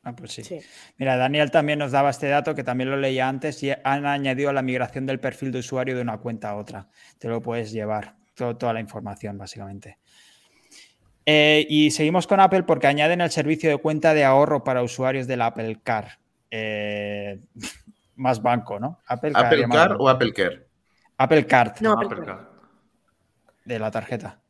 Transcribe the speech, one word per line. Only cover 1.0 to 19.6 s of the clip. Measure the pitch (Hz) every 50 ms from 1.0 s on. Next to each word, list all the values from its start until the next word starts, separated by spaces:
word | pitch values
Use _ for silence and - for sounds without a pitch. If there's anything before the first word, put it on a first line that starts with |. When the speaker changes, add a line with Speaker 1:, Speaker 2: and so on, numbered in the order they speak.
| 135 135 127
Speaker 1:
Daniel | 127 127 131 143 151 151 135
también | - 165 147 147 151 147
nos | 147 135
daba | 123 139 139 143
este | 131 - -
dato | 139 139 143 143 160 156
que | - 131
también | - 123 127 127 131
lo | 139
leía | 139 139 135 135 131 127 131
antes | 131 131 127 151 143 -
y | - 139
han | 139 - - 135 139 143 143
añadido | 143 143 143 139 135 131 127 143 143
la | 139 135
migración | 131 131 127 127 123 123 - 135 135
del | 135 135 131
perfil | - 131 127 - - 135
de | 123 127
usuario | 123 - 135 131 127 131 131
de | 123
una | 120 120 110 107
cuenta | 117 120 113 107 - 107
a | 101
otra. | 104 104 - - 98 92 _ _ _ - - _ _
Te | - 113
lo | 117 117
puedes | 110 120 117 120 113 107
llevar, | 110 110 107 104 107 107 104 - _ _ _ _ _
to-, | - 127 120 117
toda | 120 - 120
la | 110 113
información, | 113 104 - 110 98 104 101 - - 104 101 101
básicamente. | 98 95 - - 98 98 101 101 - 101 - _ _ _ _ _ _ _ _ _ _ _ _ _ _ _ - - - _ _ _ _ _ _ _ _
Eh, | 151 151 151 147 151 151 151 151 156
y | 151 151 151 151
seguimos | 151 - 156 156 170 185 175
con | - 202 196
Apple | 190 185 190 190 180
porque | - 160 139 131 139
añaden | 143 147 147 160 175 175
el | 175 160
servicio | - 160 147 147 156 151 160 160
de | 147 139
cuenta | - 156 156 151 151 165
de | 156 151 143
ahorro | 135 131 135 147 151 151 139 -
para | 143 131 127
usuarios | 120 120 - - 131 131 131 135 127 123
del | 131 120
Apple | 117 117 - - 113 113 110 110 _
Card. | - 117 107 104 104 - _ _ _ _ _ _ _
Eh, | 117 110 110 110 107 104 104 104 104 104 104 101 104 101 101 101 98 98 - _ _
<laughs> | 117 107 - - - _ _ _ _ _ _ _
más | - 131 131 127 113
banco, | 107 123 120 120 - - 104 101
¿no? | 113 143 170 _ _
Apple | - 131 - - 151
Card, | 143 117 120
Speaker 3:
¿Apple | 120 160 147